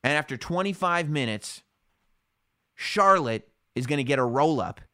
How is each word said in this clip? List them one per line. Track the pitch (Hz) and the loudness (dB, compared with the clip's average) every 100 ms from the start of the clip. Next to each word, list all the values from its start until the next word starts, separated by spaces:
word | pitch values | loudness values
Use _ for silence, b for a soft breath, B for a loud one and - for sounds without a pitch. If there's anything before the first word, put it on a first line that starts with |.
And | 127 | 0
after | 151 147 131 | -2 -4 -10
twenty-five | - 170 196 185 180 170 156 | -4 -2 -2 -2 0 0 -2
minutes, | 151 120 107 - - _ _ _ _ _ _ _ _ _ _ _ - | -2 -2 -6 -10 -18 _ _ _ _ _ _ _ _ _ _ _ -12
Charlotte | - 208 196 190 127 110 - _ _ | -6 4 6 6 2 -4 -8 _ _
is | - 123 | -6 -2
gonna | 147 | -2
get | 131 135 | 0 0
a | |
roll-up | 123 127 156 143 82 - - | 2 2 2 2 -4 -8 -20